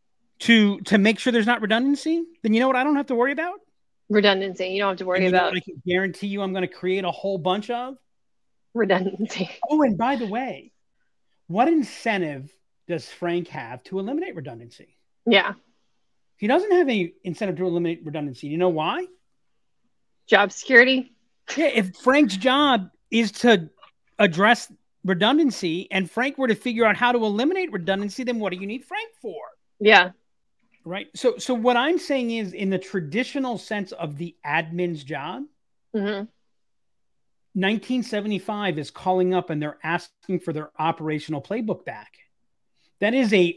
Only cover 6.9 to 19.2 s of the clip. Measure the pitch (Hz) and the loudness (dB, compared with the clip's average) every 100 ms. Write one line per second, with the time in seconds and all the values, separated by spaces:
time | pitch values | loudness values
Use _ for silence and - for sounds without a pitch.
6.9 | 190 180 - 196 190 185 208 208 240 254 | -2 -4 -4 -6 -2 -2 -2 -4 -6 -8
7.9 | 269 _ _ _ _ _ _ _ 233 196 | -14 _ _ _ _ _ _ _ -2 2
8.9 | 185 185 - 220 - 180 - - 302 262 | 0 0 -6 -6 -6 -8 -6 -2 2 2
9.9 | 190 240 262 214 226 262 139 - _ _ | 2 0 -2 -4 -6 -8 -10 -16 _ _
10.9 | _ _ _ _ _ - 185 294 320 226 | _ _ _ _ _ -4 0 4 2 0
11.9 | - 226 196 160 135 139 _ _ _ - | -4 -2 -2 -2 -6 -14 _ _ _ -8
12.9 | 165 - - 175 175 170 151 117 123 - | -8 -8 -8 -4 -4 -4 -10 -10 -12 -10
13.9 | 190 196 294 381 170 135 113 120 - - | -8 -4 -6 -6 -10 -12 -14 -18 -20 -20
14.9 | _ _ _ 233 208 180 - _ _ _ | _ _ _ 2 2 2 -6 _ _ _
15.9 | _ _ _ _ _ 208 311 415 359 277 | _ _ _ _ _ 0 2 4 4 4
16.9 | 214 170 - 185 156 196 156 185 170 170 | 0 -2 -6 -10 -4 -4 -2 -2 0 -2
17.9 | 170 156 147 147 123 147 165 180 156 165 | -4 -8 -8 -8 -8 -6 0 0 2 -2
18.9 | 294 370 _ | -4 -6 _